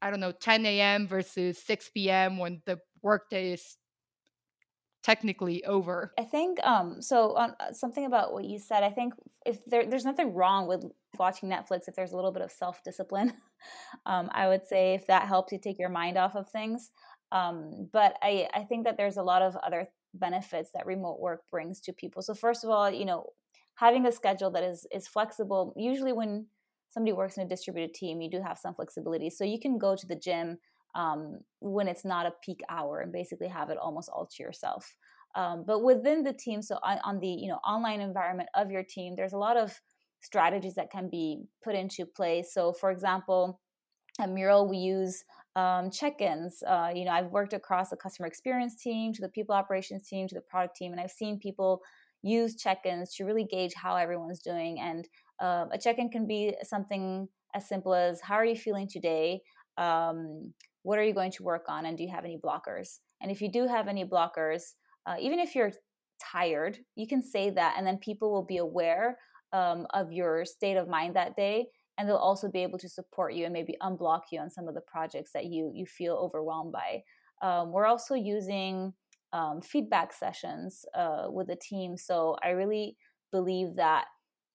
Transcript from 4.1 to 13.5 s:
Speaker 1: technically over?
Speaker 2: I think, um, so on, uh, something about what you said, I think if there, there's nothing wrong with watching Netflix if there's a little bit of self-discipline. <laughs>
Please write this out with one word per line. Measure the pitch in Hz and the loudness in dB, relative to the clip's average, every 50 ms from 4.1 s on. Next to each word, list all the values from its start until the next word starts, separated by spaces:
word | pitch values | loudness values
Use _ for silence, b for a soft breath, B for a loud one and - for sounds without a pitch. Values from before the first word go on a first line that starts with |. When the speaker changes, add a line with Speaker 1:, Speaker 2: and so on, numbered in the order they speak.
| _ _ _ _ _ _ _ _ _ _ _ _ _ _ _ _ _ _ - | _ _ _ _ _ _ _ _ _ _ _ _ _ _ _ _ _ _ 4
Speaker 1:
technically | 240 214 - - 214 185 - 190 180 170 180 - | 4 4 4 4 -2 0 0 0 0 0 -2 0
over? | 196 202 196 180 175 180 175 - - - - | 2 2 2 2 2 -2 -4 -4 -4 -4 -4
Speaker 2:
I | 226 | -4
think, | - - 294 330 370 359 - - | 0 0 0 2 2 2 2 4
um, | - 233 202 175 175 - - | 6 6 6 4 2 -4 -6
so | 240 - 262 233 220 214 - | 0 4 6 6 6 6 6
on, | - 233 233 - - | 4 2 2 0 -6
uh, | - - | -8 -8
something | - - - 247 - 285 277 | -6 -4 -6 -4 -4 -4 -2
about | 262 247 220 - - - | 2 4 4 2 2 -2
what | 196 196 | -4 -4
you | 196 208 208 | -6 -6 -8
said, | - - 220 208 202 | -4 2 4 4 4
I | 208 | 4
think | 202 254 240 247 240 - - - _ - - | 2 0 -2 -4 -4 -8 -18 -20 _ -6 -2
if | 233 233 208 - | -2 -2 -2 -2
there, | - 247 233 - | 4 4 4 6
there's | 208 254 262 233 | 4 2 0 0
nothing | 269 285 - 320 240 175 | 0 2 2 2 2 4
wrong | 180 180 185 196 196 185 170 | 4 6 6 6 4 4 2
with | 185 170 - 175 - _ _ _ - - | 0 -2 -2 -8 -14 _ _ _ -2 2
watching | 185 185 190 - - 190 | 2 2 2 0 -4 -2
Netflix | 185 - - - 190 180 - - | -2 -2 -2 -2 -4 -4 -4 -6
if | 180 | -6
there's | - 185 170 | -6 -6 -4
a | 180 | -2
little | 180 185 190 | -2 -2 -2
bit | 185 185 | 0 -2
of | 185 190 | -6 -6
self-discipline. | - - 185 180 175 - - 185 180 - 185 - 196 196 226 247 220 - | -6 -6 -6 -6 -6 -8 -12 -12 -8 -8 -6 -4 0 0 0 0 0 -2
<laughs> | _ _ | _ _